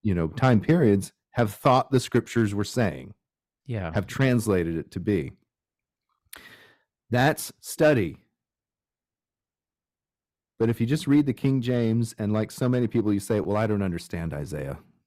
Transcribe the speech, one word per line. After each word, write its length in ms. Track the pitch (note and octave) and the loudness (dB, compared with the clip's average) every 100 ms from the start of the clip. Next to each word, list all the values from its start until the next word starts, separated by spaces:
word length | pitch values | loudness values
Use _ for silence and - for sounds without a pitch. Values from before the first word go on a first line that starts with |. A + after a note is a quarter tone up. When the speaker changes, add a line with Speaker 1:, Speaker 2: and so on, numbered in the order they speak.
Speaker 1:
you 100 | G#2+ | 0
know, 140 | F2 E2 | 0 -2
time 340 | - C3 A2+ | 0 4 4
periods 500 | - E3+ B2+ G2+ - _ _ | 4 2 4 2 -2 _ _
have 220 | - A2 | -4 -4
thought 380 | - D3 B2+ - | 0 2 2 2
the 80 | B2+ | -2
scriptures 540 | - A#2+ - A#2 G#2+ | 0 -2 -2 0 0
were 100 | G2+ | 0
saying, 520 | G2+ - G#2+ C#2 C2 - _ _ _ _ - | -4 -2 -2 -4 -16 -20 _ _ _ _ -10
Speaker 2:
Yeah. 260 | A2+ F2 | -8 -4
Speaker 1:
have 120 | G#2+ F#2 | -4 -6
translated 720 | - C3+ B2 G#2+ F#2 E2 E2 | -2 2 2 2 0 0 -4
it 140 | - | -8
to 80 | F#2 | -8
be. 320 | F2+ G2 C2+ - _ _ _ _ _ _ _ _ _ - - - _ _ _ _ _ | -2 -2 -2 -12 _ _ _ _ _ _ _ _ _ -20 -20 -20 _ _ _ _ _
That's 420 | A#2+ C3+ D3+ - - | 2 2 0 -8 -14
study. 580 | - - D#3 C3+ F2 - _ _ _ _ _ _ _ _ _ _ _ _ _ _ _ _ _ _ _ _ _ _ _ _ | -16 2 4 4 0 -6 _ _ _ _ _ _ _ _ _ _ _ _ _ _ _ _ _ _ _ _ _ _ _ _
But 100 | A2+ | 0
if 100 | A2+ | 0
you 80 | A#2 | 0
just 200 | C#3+ - | 0 2
read 180 | C#3+ C#3 | 2 2
the 80 | |
King 280 | A#2 C#3 C3+ | 0 0 0
James 540 | A#2 B2 A2+ A#2 A#2 - | 0 0 2 0 -2 -4
and, 140 | G#2 | -2
like 200 | G#2+ A2 | -2 -2
so 180 | - B2+ | -2 0
many 180 | B2+ A#2 | 0 0
people, 240 | A#2+ G#2 | 0 0
you 60 | G2+ | -2
say, 200 | - G#2+ | 0 -2
"Well, 180 | D#2 G#2 | 0 -2
I 100 | A2 | 0
don't 140 | G#2 | 0
understand 520 | G2 E2+ - E2+ E2 | -2 -4 -8 -8 -6
Isaiah." 460 | C#2+ C#2 D2 C#2 C#2 _ _ | -8 -8 -8 -8 -10 _ _